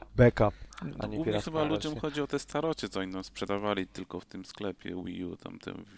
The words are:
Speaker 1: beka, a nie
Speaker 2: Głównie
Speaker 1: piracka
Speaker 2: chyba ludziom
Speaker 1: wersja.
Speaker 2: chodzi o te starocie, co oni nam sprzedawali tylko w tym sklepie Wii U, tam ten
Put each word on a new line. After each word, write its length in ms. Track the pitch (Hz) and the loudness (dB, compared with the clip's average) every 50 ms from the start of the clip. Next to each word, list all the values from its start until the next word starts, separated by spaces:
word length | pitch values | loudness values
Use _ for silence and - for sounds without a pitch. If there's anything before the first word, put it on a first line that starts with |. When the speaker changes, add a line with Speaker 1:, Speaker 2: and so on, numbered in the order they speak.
| - - - | -18 0 8
Speaker 1:
beka, 360 | - 123 120 - - 113 104 - - - - - - | 10 10 10 10 8 6 4 4 0 -10 -14 -12 -8
a 40 | - | -8
nie 300 | 147 - - - 107 107 | -8 -6 -6 -6 -4 -2
Speaker 2:
Głównie 100 | 147 - | -2 0
Speaker 1:
piracka 260 | - 104 104 - 175 | 2 0 0 0 -2
Speaker 2:
chyba 120 | 160 156 151 | 0 0 2
ludziom 300 | 151 156 156 - 156 151 | 2 0 0 -2 -2 -4
Speaker 1:
wersja. 160 | - - 156 | -4 -4 -4
Speaker 2:
chodzi 120 | 143 151 | -2 -2
o 60 | 143 | -2
te 120 | - - 143 | -2 -2 -4
starocie, 500 | - - - 147 156 165 156 - - 104 | -2 -2 -2 0 0 0 0 -2 -4 -4
co 100 | - 95 | -2 -2
oni 120 | 95 92 | -4 -4
nam 120 | 92 92 92 | -4 -6 -8
sprzedawali 640 | - - - 98 95 101 101 104 104 104 98 95 | -8 -8 -6 -2 0 0 0 2 0 0 0 -2
tylko 320 | - - - 95 - - 90 | -4 -6 -10 -10 -8 -8 -10
w 60 | - | -10
tym 200 | - - 98 95 | -10 -12 -12 -12
sklepie 580 | - - - 104 98 92 - - 90 90 90 90 | -12 -10 -6 -4 -4 -6 -6 -6 -6 -6 -6 -6
Wii 220 | 92 90 90 90 | -6 -6 -6 -6
U, 120 | 87 87 | -6 -8
tam 220 | 85 87 90 92 92 | -8 -12 -12 -12 -12
ten 260 | - - 92 90 - - - | -10 -10 -10 -10 -12 -16 -18